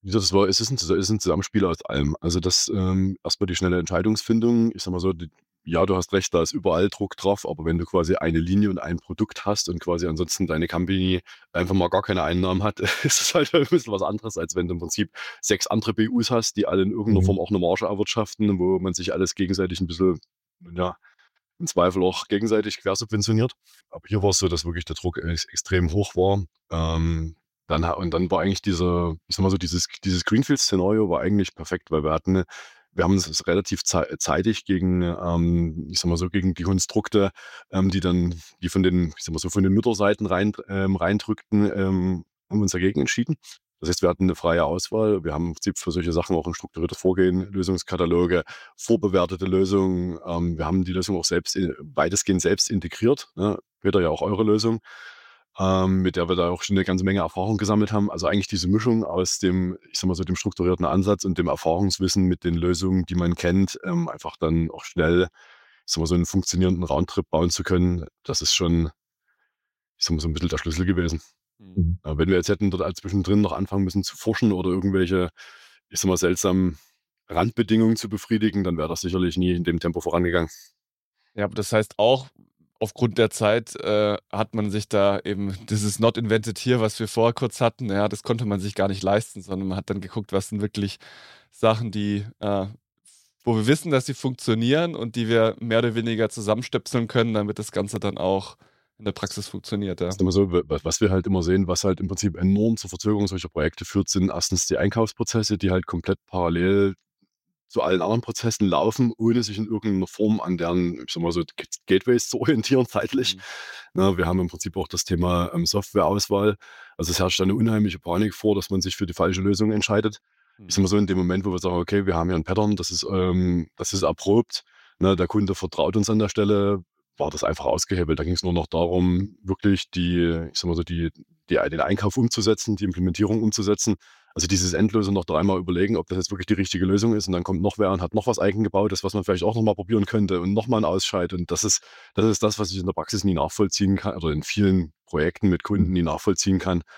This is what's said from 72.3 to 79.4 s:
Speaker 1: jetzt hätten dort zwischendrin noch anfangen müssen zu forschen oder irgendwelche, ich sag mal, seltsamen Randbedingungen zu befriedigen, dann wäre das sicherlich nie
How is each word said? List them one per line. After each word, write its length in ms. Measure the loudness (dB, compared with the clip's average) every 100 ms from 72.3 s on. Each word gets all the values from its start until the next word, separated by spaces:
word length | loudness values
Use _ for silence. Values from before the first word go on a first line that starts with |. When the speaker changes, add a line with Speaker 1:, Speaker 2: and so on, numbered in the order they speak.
| 2
Speaker 1:
jetzt 140 | 2
hätten 200 | 0 0
dort 260 | 0 -4 -6
zwischendrin 420 | -4 -2 2 4
noch 120 | 2
anfangen 320 | 0 -4 -2
müssen 180 | 0 0
zu 120 | -4
forschen 380 | -4 -4 2 2
oder 160 | 2 0
irgendwelche, 600 | 0 0 2 2 2 0 _ -20 -20 -20 _ _
ich 120 | -4
sag 80 | 0
mal, 100 | 2
seltsamen 600 | 2 0 0 2 0 -2 _ _ _ _ _
Randbedingungen 680 | 0 0 0 2 4 4 2
zu 140 | -4
befriedigen, 520 | -8 -2 0 2 0
dann 140 | -2 -2
wäre 120 | -4
das 120 | -4
sicherlich 380 | -2 0 0
nie 140 | 0